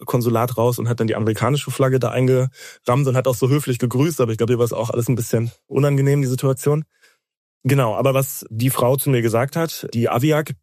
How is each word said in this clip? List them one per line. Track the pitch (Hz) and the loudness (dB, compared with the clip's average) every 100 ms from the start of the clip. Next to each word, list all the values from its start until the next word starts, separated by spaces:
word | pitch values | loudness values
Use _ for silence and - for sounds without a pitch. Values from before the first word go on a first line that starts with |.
Konsulat | - 127 117 113 120 120 | -4 -2 0 0 0 0
raus | 120 120 | 0 0
und | 113 | -4
hat | 117 | -2
dann | 113 | -2
die | |
amerikanische | 107 110 107 117 143 135 | 0 -2 0 0 0 -4
Flagge | 131 131 131 | -2 0 2
da | 113 | 0
eingerammt | 123 131 127 127 - - - - 127 135 | 0 2 2 0 -6 -20 -8 0 2 2
und | 127 | 2
hat | 131 | 0
auch | |
so | 120 127 | 0 2
höflich | 147 135 120 | 2 0 -2
gegrüßt. | 123 123 160 151 | 0 2 0 0
Aber | 117 | -2
ich | 110 | 0
glaub, | 113 | 0
ihr | 120 | 2
war | |
es | 117 | 0
auch | - 117 | -2 -2
alles | 120 117 | -2 0
ein | |
bisschen | 117 117 117 117 - | -2 0 -2 -2 -8
unangenehm, | _ - 143 139 139 143 | _ 0 2 2 2 2
die | 131 | 0
Situation. | 127 135 131 143 151 156 _ _ _ _ _ _ _ | 0 -2 0 0 -2 -4 _ _ _ _ _ _ _
Genau, | 123 139 117 | 0 2 2
aber | 98 131 | 0 0
was | 135 139 - - | 0 -2 -8 -10
die | 113 127 | -2 -2
Frau | - 120 | 2 2
zu | 139 143 | 2 2
mir | 127 | 2
gesagt | 113 113 135 165 | 2 0 0 -2
hat, | 165 - - | -4 -6 -6
die | 117 127 | -2 0
Aviak | 123 147 151 151 - | 2 2 0 -2 -10